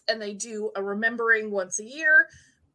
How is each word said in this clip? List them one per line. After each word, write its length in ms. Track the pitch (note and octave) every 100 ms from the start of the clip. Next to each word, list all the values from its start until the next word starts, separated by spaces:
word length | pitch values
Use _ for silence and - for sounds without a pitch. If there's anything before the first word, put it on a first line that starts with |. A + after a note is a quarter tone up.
| -
and 140 | A3+
they 120 | G#3
do 380 | G3+ A3+ G#3+ G#3+ G3
a 60 |
remembering 680 | G3 G3+ A3+ A#3 A3+ A3 G#3+
once 260 | G3+ F#3 -
a 40 |
year. 460 | G#3+ C#4+ D#4+ D#4 D#4+ - _ _ _